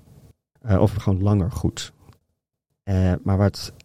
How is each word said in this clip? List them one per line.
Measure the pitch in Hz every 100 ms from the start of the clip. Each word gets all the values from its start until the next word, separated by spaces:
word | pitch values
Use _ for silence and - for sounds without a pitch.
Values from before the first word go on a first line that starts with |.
| _ - - _ _ _
Eh, | 117 95
of | 107
gewoon | 95 - 95
langer | 101 104 87
goed. | - - - - - - - _ _ _ _ _ _
Eh, | - 95 92 90
maar | - 95
wat, | 101 - - -